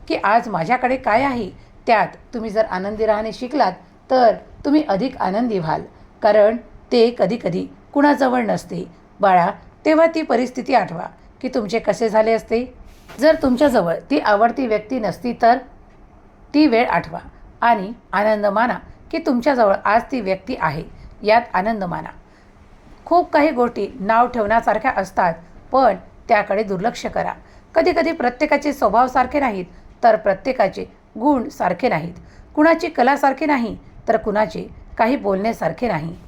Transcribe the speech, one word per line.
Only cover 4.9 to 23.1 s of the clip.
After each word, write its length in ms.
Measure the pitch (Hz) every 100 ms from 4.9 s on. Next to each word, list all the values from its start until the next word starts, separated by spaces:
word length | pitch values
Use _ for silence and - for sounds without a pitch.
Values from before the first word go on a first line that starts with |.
| 294 262 -
आनंदी 420 | 185 202 247 196
व्हाल, 220 | 156 156 - - - -
कारण 360 | 220 214 208 233 - - -
ते 240 | 247 233 240
कधीकधी 480 | 185 226 185 185 180 - -
कुणाजवळ 480 | 285 294 285 269 254
नसते. 460 | 214 175 - 175 180 - _ -
बाळा, 280 | 196 180 175 202 - - 302
तेव्हा 200 | 311 330 330
ती 60 |
परिस्थिती 520 | 311 240 254 254 262
आठवा 320 | 247 165 170 - - - -
की 80 | 254 254
तुमचे 240 | 208 226
कसे 300 | 220 190 220
झाले 240 | 220 220
असते. 400 | 220 - 233 254 - - - - -
जर 160 | 294 320
तुमच्याजवळ 540 | 277 247 294 240 170 - -
ती 80 | 302
आवडती 480 | 220 202 233 233 247
व्यक्ती 320 | 208 - 262
नसती, 340 | 202 165 240 233
तर 160 | 226 254 - - - - - - - _ -
ती 140 | 285 302
वेळ 200 | 226 233
आठवा 320 | 170 156 165 - - - -
आणि 320 | 233 214 190 240 _
आनंद 320 | 185 214 214 208
माना 320 | 202 233 185 - - -
की 60 | 320
तुमच्याजवळ 580 | 320 240 294 254 208 196 -
आज 160 | 220 233
ती 100 | 254
व्यक्ती 340 | 190 190 - -
आहे, 240 | 160 151 - - - -
यात 180 | 202 226 226
आनंद 300 | 185 208 220
माना. 260 | 180 156 - - - _ _ - - - - -
खूप 260 | -